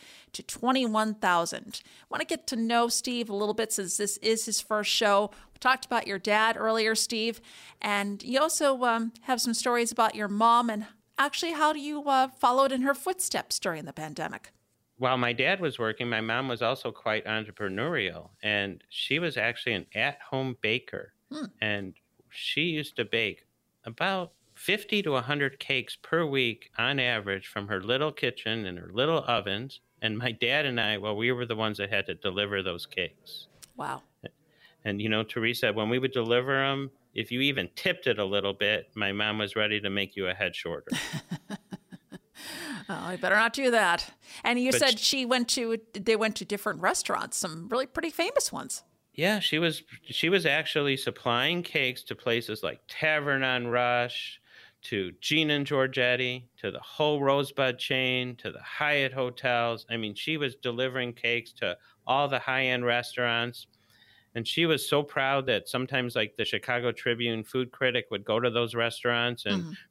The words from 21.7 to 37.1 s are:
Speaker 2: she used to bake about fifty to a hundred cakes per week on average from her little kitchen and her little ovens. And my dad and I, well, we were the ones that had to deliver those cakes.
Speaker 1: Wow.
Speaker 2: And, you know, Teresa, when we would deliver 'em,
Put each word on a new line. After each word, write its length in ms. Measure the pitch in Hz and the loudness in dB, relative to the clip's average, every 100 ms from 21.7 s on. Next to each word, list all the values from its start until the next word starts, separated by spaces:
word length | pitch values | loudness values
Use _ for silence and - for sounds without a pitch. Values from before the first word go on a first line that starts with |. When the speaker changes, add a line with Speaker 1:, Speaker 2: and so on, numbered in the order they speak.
| 104 95 - _ _ _ | -4 -6 -14 _ _ _
Speaker 2:
she 320 | - - - | -12 -6 -2
used 320 | 165 156 147 - | -2 -2 -4 -6
to 80 | |
bake 400 | 113 117 110 82 _ _ _ _ | -2 0 0 -4 _ _ _ _
about 480 | - 113 180 190 170 _ _ | -14 -4 -2 -2 -6 _ _
fifty 480 | - - 208 - 208 | -8 -2 -2 0 -2
to 140 | 180 135 | 2 0
a 40 | |
hundred 380 | 120 147 139 - | 0 0 -2 -2
cakes 380 | - 135 117 - | -4 -2 -4 -10
per 280 | - 160 | -2 0
week 460 | 160 139 123 110 - - | 2 2 0 -2 -8 -4
on 220 | 120 139 | 0 0
average 480 | 123 117 101 98 - | 0 0 -2 -4 -4
from 180 | 107 101 | -6 -4
her 160 | 101 | -2
little 300 | 95 131 151 | 0 0 0
kitchen 520 | 143 127 120 113 113 98 | 0 -2 -2 -4 -4 -4
and 120 | 87 | -8
her 120 | 87 | -6
little 320 | 95 143 165 127 | 0 2 2 2
ovens. 540 | 117 98 98 131 - _ _ | 0 0 -4 -6 -12 _ _
And 140 | 110 107 | -4 -2
my 140 | 120 | -4
dad 360 | 117 120 143 143 | 0 2 2 2
and 140 | 120 | 0
I, 180 | 104 107 | 0 0
well, 180 | 104 104 | -2 0
we 160 | 117 | 0
were 140 | 123 120 | 0 -2
the 100 | 110 | -2
ones 220 | 110 104 | -2 -2
that 120 | 101 | -2
had 160 | 104 98 | -2 -2
to 80 | |
deliver 480 | 90 101 92 101 101 | -4 -2 0 0 0
those 240 | 92 85 - | -2 -6 -6
cakes. 600 | - 87 - - - - _ - - | -4 -4 -6 -18 -18 -18 _ -18 -10
Speaker 1:
Wow. 260 | 156 131 - _ - - _ _ - _ | -8 -8 -12 _ -18 -18 _ _ -20 _
Speaker 2:
And, 180 | 110 101 | -6 -2
you 60 | 110 | 0
know, 160 | 110 | 0
Teresa, 480 | 110 - 113 120 117 | -2 -2 -2 2 0
when 160 | 104 107 | 2 0
we 100 | 127 | 0
would 140 | 131 | 0
deliver 500 | 131 113 120 131 135 | 0 2 2 2 0
'em, 300 | 135 139 135 - _ | 0 -2 -6 -12 _